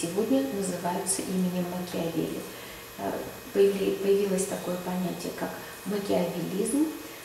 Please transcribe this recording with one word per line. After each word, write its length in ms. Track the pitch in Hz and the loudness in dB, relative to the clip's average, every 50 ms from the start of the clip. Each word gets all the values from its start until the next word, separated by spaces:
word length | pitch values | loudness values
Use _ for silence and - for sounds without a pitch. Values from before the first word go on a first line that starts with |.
сегодня 460 | - 170 180 202 226 233 269 269 269 - 202 | -4 -2 0 0 2 4 4 4 4 2 0
называются 680 | 196 185 180 175 175 185 190 196 190 196 - - - | -2 -2 -2 -2 -2 -2 -2 -2 -2 0 -2 -2 -2
именем 460 | - - 185 185 180 180 180 180 175 175 180 180 | -2 0 0 2 2 2 2 0 -2 -2 -2 -4
Макиавелли. 600 | 180 - - 175 165 165 - 160 - - - - - - - - - - - - - - - | -4 -4 -4 -2 -2 -2 0 0 0 0 -2 -6 -8 -8 -10 -12 -12 -12 -12 -14 -14 -14 -10
Э, 140 | - - - - 175 165 - - - - - - | -6 -4 -4 -4 -4 -6 -6 -10 -12 -10 0 4
появли-, 460 | 202 196 196 196 190 190 - 190 - 196 | 6 6 6 6 4 2 2 2 2 4
появилось 440 | 196 196 196 208 196 185 185 185 | 4 6 6 6 4 2 2 0
такое 300 | - 185 185 - 180 180 | 0 -4 -4 -2 -2 -2
понятие, 560 | 180 - 180 180 180 185 175 170 175 - - - - | -2 -2 -2 -2 0 0 0 -2 -2 -4 -6 -4 -4
как 120 | 185 185 - - - - - - - | -4 -4 -6 -6 -10 -12 -12 -10 -4
макиавеллизм, 1000 | 190 208 196 190 196 196 180 180 170 170 175 165 165 180 196 226 226 - 285 320 311 - - - - - - | -2 -2 0 0 2 2 2 2 2 0 -2 -2 -2 0 0 0 2 4 4 4 2 0 -6 -10 -12 -12 -14